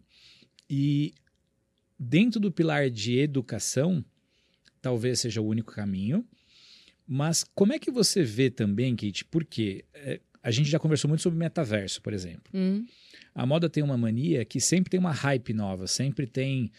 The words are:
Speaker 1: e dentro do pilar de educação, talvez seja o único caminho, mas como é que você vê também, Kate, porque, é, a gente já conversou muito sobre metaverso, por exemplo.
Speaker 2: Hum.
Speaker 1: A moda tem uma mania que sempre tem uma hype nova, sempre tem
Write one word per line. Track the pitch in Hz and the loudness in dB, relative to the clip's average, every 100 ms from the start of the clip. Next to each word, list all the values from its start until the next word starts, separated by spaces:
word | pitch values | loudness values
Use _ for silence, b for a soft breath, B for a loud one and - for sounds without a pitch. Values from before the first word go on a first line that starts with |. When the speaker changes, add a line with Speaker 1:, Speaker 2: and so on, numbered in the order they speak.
| _ b b b b _ - | _ b b b b _ -6
Speaker 1:
e | 139 143 143 147 - _ _ _ _ _ _ _ - | 0 2 2 0 -6 _ _ _ _ _ _ _ -12
dentro | 123 151 233 220 | 2 4 4 4
do | 202 | 0
pilar | 160 160 147 135 | 2 2 4 2
de | 117 107 123 | 0 0 2
educação, | 147 135 - 110 - - 165 175 - _ _ _ _ _ _ _ | 2 0 -2 -6 -2 0 2 0 -4 _ _ _ _ _ _ _
talvez | 131 120 123 120 | -4 -2 0 -2
seja | 123 110 | -2 -2
o | 107 | -2
único | 113 117 | -2 -4
caminho, | - 104 95 101 185 240 b b b b b b b - | -6 -4 -2 0 -2 -4 b b b b b b b -8
mas | 135 151 - - - | -2 0 0 -2 2
como | 196 | 2
é | 311 | 2
que | - | -2
você | 254 196 202 | 0 2 2
vê | 127 107 131 | 0 2 0
também, | - 104 101 127 117 | 2 0 2 0 0
Kate, | 107 92 - | -2 -6 -2
porque, | 160 156 - 107 95 - | -2 -2 -4 -4 -4 -12
é, | - 139 123 _ _ | -14 -10 -10 _ _
a | 120 | -2
gente | 113 147 | 0 2
já | 156 | 2
conversou | 160 151 143 | 2 2 2
muito | 156 | 0
sobre | 180 165 | 0 0
metaverso, | 165 - 123 107 95 - | -2 -2 -2 -2 -2 -8
por | - | -6
exemplo. | 104 90 82 - | -6 -6 -14 -8
Speaker 2:
Hum. | 190 185 202 240 B B B B - | -2 0 0 -4 B B B B -4
Speaker 1:
A | 123 | 0
moda | 156 170 | 2 0
tem | - | 0
uma | 143 123 | 0 0
mania | 113 113 165 147 107 | 0 0 0 0 -2
que | - | -2
sempre | - 180 180 | 2 2 2
tem | 185 | 2
uma | 180 | 0
hype | 147 139 135 120 | 0 0 0 0
nova, | 110 101 95 92 | -2 -2 -4 -4
sempre | - 135 139 131 | -2 -2 -2 -4
tem | - 135 131 113 | -2 -2 -2 -4